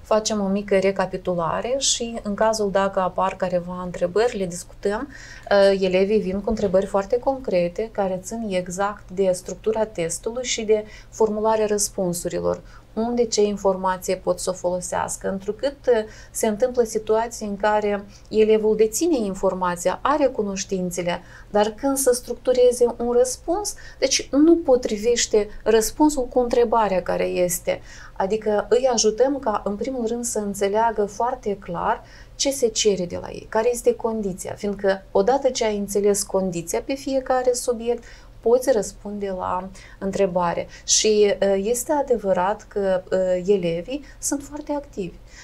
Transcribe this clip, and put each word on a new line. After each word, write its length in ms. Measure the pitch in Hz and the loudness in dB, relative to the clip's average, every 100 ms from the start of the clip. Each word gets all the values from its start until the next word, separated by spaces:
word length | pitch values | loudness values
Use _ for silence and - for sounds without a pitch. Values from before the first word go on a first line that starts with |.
facem 400 | - 220 214 214 | -2 0 0 -2
o 60 | 196 | 0
mică 300 | 196 202 190 | -2 2 2
recapitulare 960 | 190 196 185 185 - 175 160 185 233 269 | 2 0 -2 -4 -4 -2 -2 -2 -2 -2
și, 420 | 262 - 233 233 | -2 -2 -4 -6
în 100 | 208 | -6
cazul 380 | 202 220 220 202 | 0 2 2 0
dacă 280 | 196 196 196 | 2 0 0
apar 360 | 180 180 185 185 | -2 0 -2 -2
careva 460 | 185 175 175 180 | -2 -2 -4 -8
întrebări, 540 | 180 175 175 185 240 226 | -8 -4 -2 2 0 0
le 80 | 180 | -6
discutăm. 600 | 175 - - 202 214 277 - - - - | -8 -14 -6 -4 -4 -6 -12 -18 -18 2
Uh, 300 | 202 196 196 | 6 6 6
elevii 380 | 190 180 196 214 | 2 4 4 2
vin 220 | 180 196 | 0 -2
cu 80 | 196 | -2
întrebări 360 | 220 202 185 196 | 0 2 2 2
foarte 340 | 196 196 240 | -2 0 0
concrete, 680 | 269 262 262 185 175 175 220 | 0 -2 0 0 0 -2 -6
care 280 | - 190 180 | -2 -2 -4
țin 240 | - 226 220 | -6 -8 -2
exact 600 | 180 180 180 202 208 - | -2 -4 -4 -4 -6 -8
de 180 | 185 190 | 0 0
structura 520 | 180 - 180 226 220 214 | 0 -4 -6 -2 0 -2
testului 580 | 175 165 - 220 240 | -2 -6 -4 -6 -6
și 180 | 247 - | -4 -4
de 240 | 214 214 214 - - | 2 0 0 -14 -20
formularea 560 | - 220 214 220 220 214 | 0 0 2 2 2 2
răspunsurilor. 960 | 208 - - 180 175 175 175 175 180 - - - | 0 -2 -2 -2 -2 -4 -2 -2 -4 -8 -20 -12
Unde, 320 | 214 233 240 226 | -6 -2 0 0
ce 160 | 214 | 2
informație 760 | 208 202 196 185 185 185 - 185 | 0 2 0 0 -2 -4 -4 -4
pot 240 | - 180 | -2 -2
să 100 | - | -4
o 40 | |
folosească, 760 | 185 180 180 180 - - - 190 | -4 -4 -4 -4 -4 -4 -4 -6
întrucât, 480 | 190 196 208 277 277 - | -6 -6 -4 -6 -2 2
uh, 160 | 226 214 - - | 2 0 -12 -14
se 160 | - 226 | -4 -2
întâmplă 360 | 208 254 247 | 0 0 0
situații 640 | 226 214 - 220 233 - 208 | -2 -2 0 0 0 -6 -8
în 100 | 202 | -2
care 480 | 214 214 208 202 202 - - | 2 2 0 -2 -6 -20 -2
elevul 460 | 214 214 220 214 208 | 2 6 6 4 4
deține 420 | 220 - 339 277 | 2 2 0 2
informația, 840 | 202 190 190 185 180 175 185 - | 0 0 0 0 -2 -2 -2 0
are 240 | 254 302 269 | 0 2 2
cunoștințele, 960 | 262 202 196 - 190 180 180 175 175 - - - | 0 -4 -4 -6 -4 -4 -4 -4 -6 -8 -20 -2
dar 240 | 208 214 214 | 0 0 0
când 200 | 277 277 | -2 0
să 140 | - | 0
structureze 720 | 240 - 240 254 247 247 240 240 - | 0 -4 -4 0 6 4 6 2 2
un 140 | 240 240 | 0 2
răspuns, 560 | 254 - - 370 415 - - - | 2 0 -2 -2 -2 -8 -16 -2
deci 300 | 523 - - | 0 0 0
nu 240 | 277 320 330 | 4 6 6
potrivește 920 | 277 254 - 208 226 240 - 214 208 - | 6 2 2 -2 0 0 2 2 2 -2
răspunsul 640 | - 226 214 - 302 277 247 | 2 2 2 4 4 4 0
cu 120 | 247 | 0
întrebarea 640 | 240 240 233 233 208 185 | 2 2 4 4 2 0
care 240 | 180 180 185 | 0 -2 -2
este. 560 | 185 180 - - 180 - - - | 0 0 0 -4 -6 -8 -18 -14
Adică 520 | - 190 220 214 208 - | -4 -2 0 0 0 2
îi 200 | 247 262 | 2 4
ajutăm 460 | 226 214 214 269 277 | 2 2 4 2 2
ca, 220 | 233 208 202 | -2 -2 -4
în 100 | 202 | -4
primul 320 | 220 262 226 | -4 -4 -4
rând, 180 | 240 240 | -4 -4
să 140 | 220 | -4
înțeleagă 640 | 208 196 196 214 233 220 202 | -4 -2 0 2 2 0 -4
foarte 520 | - 240 254 214 196 | -2 -4 -2 -6 -6
clar 460 | - 170 185 254 - - - - | -6 -4 -2 -2 -6 -20 -20 -4
ce 160 | 277 | -2
se 160 | 262 226 | 0 0
cere 380 | - 214 185 175 | 2 2 2 -2
de 120 | - | -8
la 80 | - | -10
ei, 160 | - - | -12 -4
care 200 | 220 240 | 0 0
este 240 | 240 - 226 | 2 0 0
condiția, 580 | 226 220 196 180 196 - | -2 -2 -4 -6 -10 -6
fiindcă 480 | 208 196 196 190 - | -6 -2 0 0 0
odată 380 | 196 196 277 277 | 0 2 2 2
ce 160 | 254 220 | 0 -2
ai 120 | 208 | -2
înțeles 460 | 202 202 208 196 | -2 0 2 0
condiția 580 | - 190 185 170 165 226 233 | 0 -2 -2 -4 -4 -6 -4
pe 80 | |
fiecare 600 | 269 277 269 262 254 254 | -6 -2 -4 0 0 2
subiect, 500 | 247 - 226 233 233 - - - - | 0 -2 -4 -2 -4 -6 -20 -20 -4
poți 320 | 226 254 254 | 2 4 4
răspunde 600 | 233 190 - 202 208 196 185 | 2 0 -8 -12 -8 -6 -4
la 320 | 185 185 190 - - - | -4 -4 -6 -14 -20 -8
întrebare. 680 | 196 196 190 175 175 - - - | -6 0 0 2 0 -2 -6 -12
Și, 520 | - - 214 214 208 196 | -2 2 4 4 4 4
uh, 200 | 196 196 | 2 2
este 280 | 196 - - | 0 -4 0
adevărat 760 | 294 269 226 190 185 185 214 - | -2 0 0 2 0 0 -2 -6
că, 340 | 202 196 185 - | -4 0 0 0
uh, 320 | 185 185 180 180 | 0 0 0 2
elevii 560 | 202 175 165 175 285 - - | 2 2 -4 -6 -10 -10 -10
sunt 240 | - 277 | -4 -4
foarte 300 | - 294 302 | -6 -12 -6
activi. 420 | 285 285 - 175 - - - | -6 -6 -10 -10 -10 -20 -20